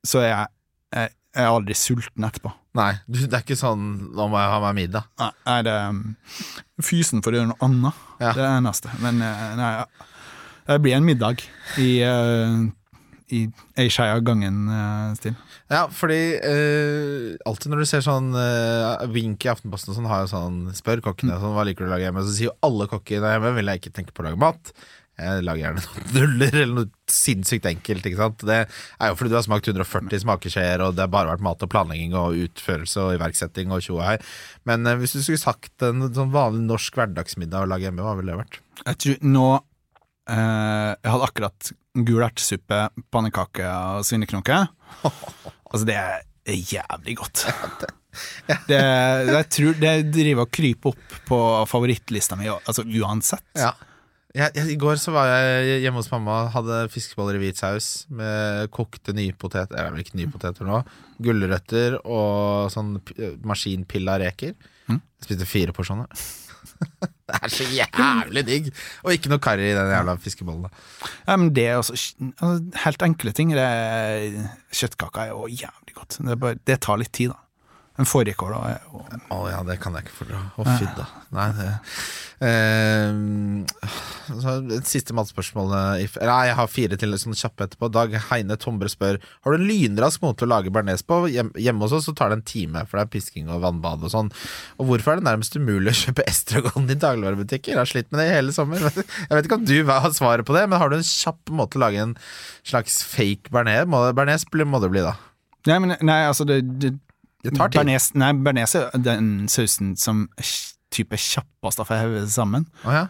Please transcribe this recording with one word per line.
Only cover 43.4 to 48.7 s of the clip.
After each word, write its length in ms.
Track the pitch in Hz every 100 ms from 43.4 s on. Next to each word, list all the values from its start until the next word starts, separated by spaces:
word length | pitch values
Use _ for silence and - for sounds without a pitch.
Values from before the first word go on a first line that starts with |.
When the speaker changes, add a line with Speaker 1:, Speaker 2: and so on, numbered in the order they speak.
| 92 - 90
Speaker 1:
og 400 | 92 92 98 101
svineknoke. 560 | 113 107 101 95 156 196 _ _ -
Speaker 2:
<laughs> 80 | - - - - - - -
Speaker 1:
Altså, 160 | 107
det 140 | 110 104
er 240 | 95 95 - _ -
jævlig 720 | 98 90 98 - - - 117
godt. 240 | - - - - - - - - _
Speaker 2:
<laughs> 600 | - - - - 147
Speaker 1:
Det, 80 | -